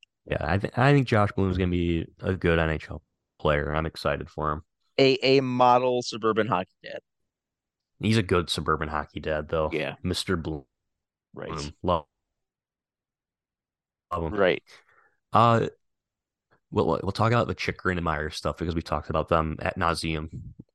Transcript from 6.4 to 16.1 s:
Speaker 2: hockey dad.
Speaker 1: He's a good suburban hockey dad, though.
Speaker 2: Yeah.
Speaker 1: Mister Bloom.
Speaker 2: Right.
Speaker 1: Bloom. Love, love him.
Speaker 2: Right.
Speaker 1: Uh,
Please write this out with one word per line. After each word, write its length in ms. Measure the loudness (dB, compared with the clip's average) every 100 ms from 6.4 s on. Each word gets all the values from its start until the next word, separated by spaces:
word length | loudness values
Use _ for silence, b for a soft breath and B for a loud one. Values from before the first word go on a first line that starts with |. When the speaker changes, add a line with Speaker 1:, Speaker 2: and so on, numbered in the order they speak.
| 0
Speaker 2:
hockey 240 | -2 -4 _
dad. 180 | -14 -14 -16 _ _ _ _ _ _ _ _ _
Speaker 1:
He's 180 | 0 0
a 40 |
good 280 | 2 0 0
suburban 380 | -4 -2 -2 -2
hockey 320 | -4 -6 -10
dad, 280 | -4 -4 -2
though. 220 | -2 -2
Speaker 2:
Yeah. 220 | -2 -6 -6
Speaker 1:
Mister 340 | -4 -4 -2 -4
Bloom. 280 | -4 -8 -12 _ _ _ _ _ _
Speaker 2:
Right. 160 | -14 -10
Speaker 1:
Bloom. 240 | -8 -8 -6
Love, 220 | -2 -2 -4 _ _ _ _ _ _ _ _ _ _ _ _ _ _ _ _ _ _ _ _
love 100 | -6
him. 100 | -4
Speaker 2:
Right. 280 | 0 2 0 -6 b b b b b _
Speaker 1:
Uh, 360 | 4 6 6 0 -6 _ _ _